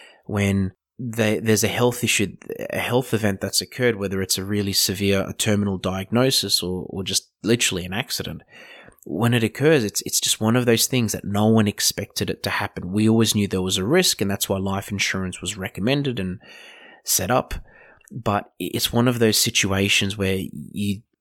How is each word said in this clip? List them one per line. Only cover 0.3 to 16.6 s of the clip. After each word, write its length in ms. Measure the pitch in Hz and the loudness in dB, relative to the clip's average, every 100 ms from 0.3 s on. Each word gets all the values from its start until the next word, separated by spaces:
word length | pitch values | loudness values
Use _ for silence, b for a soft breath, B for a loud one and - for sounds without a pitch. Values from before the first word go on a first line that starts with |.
| 101 101 98 95 - _ - | 0 2 2 0 -6 _ -10
they, 400 | 123 113 107 104 | -8 0 0 2
there's 260 | 113 107 | 2 2
a 40 | 110 | 2
health 340 | 98 123 120 | 2 0 2
issue, 340 | 110 - 98 - - - - | -2 0 -2 -4 -12 -10 -6
a 80 | - | -6
health 340 | - 120 135 | 0 -2 0
event 260 | 110 107 95 | 0 0 -2
that's 200 | 98 - | -2 -2
occurred, 360 | 92 - 123 104 | -4 -2 0 0
whether 240 | 98 95 | -2 -4
it's 160 | 95 - | -2 -4
a 80 | |
really 280 | 95 104 101 | -2 -2 0
severe, 520 | 98 - 95 98 98 - | 0 0 0 2 2 0
a 40 | |
terminal 460 | - 113 104 101 92 | -2 0 2 2 -2
diagnosis 840 | 95 92 95 117 131 - 98 - | -4 -4 0 2 4 2 0 -2
or, 260 | 90 92 - | -2 -4 -6
or 160 | 95 | -6
just 260 | 92 95 - _ | -4 -4 -4 _
literally 400 | - - - 92 | 0 2 2 -2
an 80 | 90 | -4
accident. 500 | 95 - - - 82 - B B B B B | -6 -6 -6 -6 -10 -14 B B B B B
When 280 | - 78 117 | -10 0 2
it 100 | 120 | 4
occurs, 420 | 110 - 143 156 | 2 2 4 4
it's, 180 | 104 - | 2 -4
it's 160 | - - | -4 -2
just 200 | - - | 0 0
one 160 | 110 123 | 2 4
of 100 | 120 | 4
those 200 | 113 - | 2 2
things 260 | 131 110 | 0 0
that 120 | - | -2
no 220 | - 101 107 | -2 2 4
one 200 | 113 104 | 6 4
expected 640 | - - - 101 - 87 | 2 -2 -2 -6 -4 -4
it 140 | - | -4
to 80 | 95 | -4
happen. 420 | - 101 - 90 | -4 -4 -6 -4
We 160 | 101 110 | 2 4
always 260 | 113 110 | 6 4
knew 140 | 104 98 | 2 0
there 140 | 95 | 0
was 160 | 92 98 | -2 -2
a 80 | 95 | 2
risk, 340 | 175 180 - | 2 2 0
and 100 | 98 | -2
that's 180 | 98 - | -2 -2
why 100 | 95 | -2
life 320 | 95 98 - | -2 -4 -4
insurance 500 | 101 - 95 92 - | -4 -2 -2 -6 -6
was 160 | 87 92 | -10 -8
recommended 640 | 92 - 104 143 139 113 | -8 -4 0 0 -2 -4
and 200 | 92 90 B B | -6 -8 B B